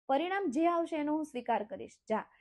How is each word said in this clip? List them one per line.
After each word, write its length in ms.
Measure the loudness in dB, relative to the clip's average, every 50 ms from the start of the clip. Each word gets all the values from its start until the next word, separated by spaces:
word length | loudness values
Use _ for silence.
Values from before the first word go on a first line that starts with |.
| _ _
પરિણામ 420 | 2 2 2 0 0 0 0 0
જે 180 | 2 2 2 4
આવશે 300 | 4 2 0 0 -2 -2
એનો 180 | 0 0 0
હું 100 | -2 -2
સ્વીકાર 380 | -4 -8 -8 -2 0 0 0 0
કરીશ. 280 | -4 -8 -12 -12 -14 -16 _ _ -2
જા, 160 | -2 -2 -2 -6 _ _